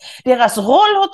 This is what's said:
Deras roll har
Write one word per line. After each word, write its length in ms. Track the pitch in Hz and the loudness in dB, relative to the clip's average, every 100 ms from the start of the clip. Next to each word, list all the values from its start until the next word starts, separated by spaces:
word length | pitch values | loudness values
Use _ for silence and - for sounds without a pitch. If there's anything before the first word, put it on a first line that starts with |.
| - - | -20 -6
Deras 320 | 254 240 226 220 | -2 0 0 -2
roll 380 | 202 330 415 392 | 0 2 2 0
har 100 | 392 | -2